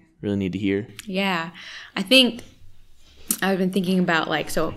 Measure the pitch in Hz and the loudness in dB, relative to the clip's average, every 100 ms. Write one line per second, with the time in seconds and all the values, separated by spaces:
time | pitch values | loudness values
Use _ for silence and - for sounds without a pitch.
0 | - _ 107 101 95 95 104 98 104 - | -20 _ -2 0 0 0 0 0 -2 -10
1 | - 185 196 175 165 - - - - - | -6 -2 0 -2 -4 -10 -16 -16 -10 -6
2 | 196 262 247 - - - - - - - | 6 8 8 2 -12 -18 -18 -18 -20 -20
3 | - - - - 185 190 185 196 180 185 | -20 -10 -6 -2 0 2 0 0 0 2
4 | 175 165 - 156 - - 165 | 2 0 0 -2 -2 -2 -2